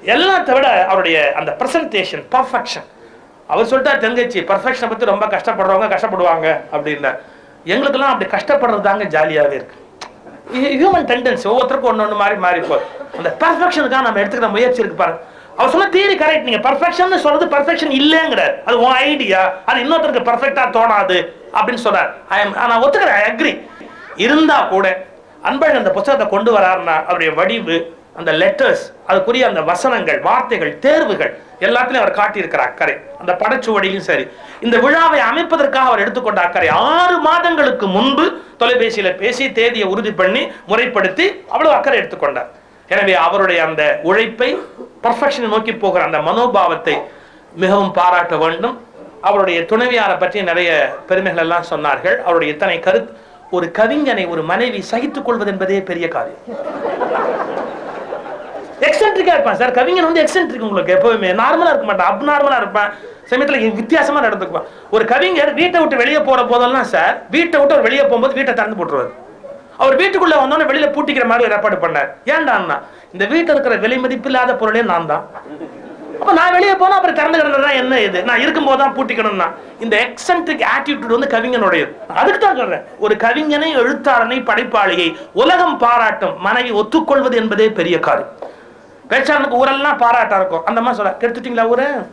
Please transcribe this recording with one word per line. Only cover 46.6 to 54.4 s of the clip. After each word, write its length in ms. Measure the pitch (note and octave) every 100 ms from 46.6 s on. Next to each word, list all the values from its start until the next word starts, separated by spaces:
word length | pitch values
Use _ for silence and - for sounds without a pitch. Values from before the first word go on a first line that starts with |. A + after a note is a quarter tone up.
| F3 D#3+ D#3+ D3+ - - - - -
மிகவும் 400 | E3 F#3 G3+ G3
பாராட்ட 440 | F3+ F3 F3 E3+ D#3
வேண்டும். 500 | E3 E3 B3 C4 - - - -
அவருடைய 400 | F#3 G#3 F#3+ E3+
துணைவியாரை 580 | E3 A3 B3 A#3+ G3+ F3+
பற்றி 240 | F3+ G#3
நிறைய 520 | F#3 E3+ F3 D#3 C#3 - -
பெருமைகள் 360 | F#3 F#3+ E3+
எல்லாம் 220 | E3 E3+ E3+
சொன்னார்கள். 520 | D3+ D3+ D#3 F3+ -
அவருடைய 300 | F3+ E3+ D3+
இத்தனை 280 | D3 G3 E3+
கருத்து, 360 | F#3 F#3 - - - - -
ஒரு 200 | F3+ E3+
கவிஞனை 560 | F#3+ A3+ D4 C#4 G#3 F3
ஒரு 160 | E3